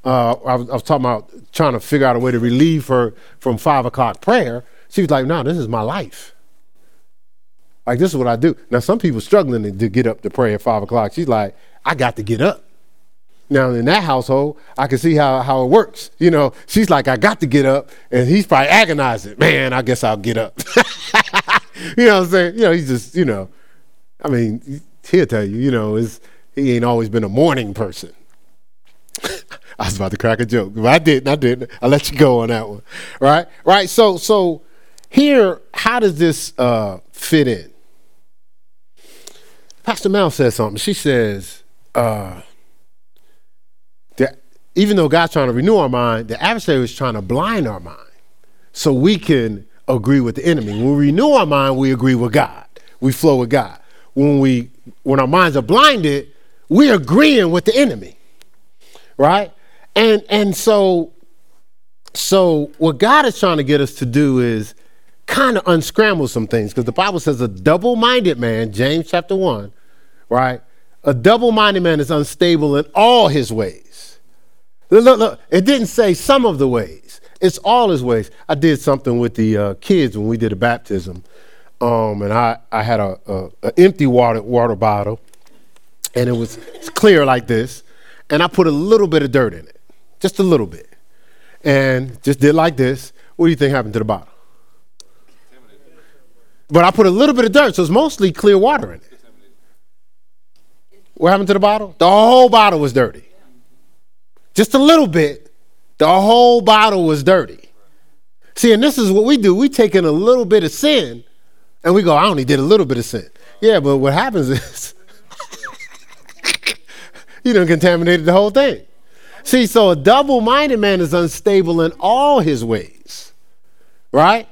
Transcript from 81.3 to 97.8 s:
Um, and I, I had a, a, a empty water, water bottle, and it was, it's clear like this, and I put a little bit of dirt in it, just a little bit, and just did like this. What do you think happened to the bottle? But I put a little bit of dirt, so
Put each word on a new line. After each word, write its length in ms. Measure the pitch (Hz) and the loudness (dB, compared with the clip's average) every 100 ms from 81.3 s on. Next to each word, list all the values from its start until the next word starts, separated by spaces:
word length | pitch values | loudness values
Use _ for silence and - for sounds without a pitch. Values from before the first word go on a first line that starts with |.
| - - - - - | -20 -20 -20 -20 -6
Um, 400 | 120 117 110 104 | -2 0 -2 -4
and 100 | 101 | -4
I, 280 | 110 120 113 - | 0 -2 -4 -6
I 120 | 113 | -6
had 180 | 107 113 | -2 -2
a, 180 | 101 95 - | -2 -6 -8
a, 220 | 95 92 - | -8 -10 -8
a 180 | - 139 | -6 4
empty 260 | 185 - 139 | 2 4 0
water, 360 | 123 120 113 | 2 2 0
water 320 | 104 120 120 | -2 0 0
bottle, 460 | 101 110 104 101 113 - - - - - - - - - | 0 -2 -2 -4 -8 -14 -20 -20 -20 -20 -20 -20 -18 -10
and 140 | 123 123 | -4 -2
it 40 | |
was, 260 | 120 113 - - | -2 -6 -10 -20
it's 160 | - - | -18 -12
clear 340 | - 214 170 | -2 2 2
like 220 | 139 127 120 | 2 -2 -2
this, 360 | 113 127 - - - - - - | -4 -4 -12 -20 -20 -20 -20 -6
and 140 | 151 | -2
I 60 | 175 | -2
put 180 | - 165 | 0 0
a 40 | |
little 360 | 143 185 220 196 | 0 0 0 2
bit 160 | 160 | 0
of 100 | 139 | 0
dirt 220 | 131 117 | 0 -2
in 60 | 85 | -6
it, 200 | - - - - - - | -20 -20 -20 -20 -20 -6
just 200 | 190 - | -6 -2
a 40 | |
little 240 | 190 156 98 | 0 0 -2
bit, 240 | 78 - - - - - - - - | -10 -20 -20 -20 -20 -20 -20 -20 -8
and 580 | 147 139 135 127 131 113 | 0 0 2 -2 -6 -8
just 180 | - 139 | -4 2
did 140 | 139 | 2
like 220 | 160 165 135 | 4 0 0
this. 380 | 131 135 - - - - | -2 -2 -10 -20 -20 -2
What 100 | 170 | 0
do 40 | |
you 60 | 156 | 2
think 160 | 139 | 0
happened 220 | 139 110 | -2 -4
to 60 | 110 | -6
the 40 | |
bottle? 240 | 110 98 - - - - - - - - - - - - - - - - 160 156 - - - - - - - | -4 -6 -8 -20 -20 -20 -20 -20 -20 -20 -20 -20 -20 -20 -20 -20 -20 -20 -20 -20 -20 -20 -20 -20 -20 -20 -2
But 160 | 151 | 2
I 60 | 175 | 2
put 160 | 196 196 | 2 0
a 40 | |
little 240 | 185 294 | 2 2
bit 120 | 254 226 | 2 2
of 60 | |
dirt, 220 | 196 277 | 2 2
so 80 | 190 | 0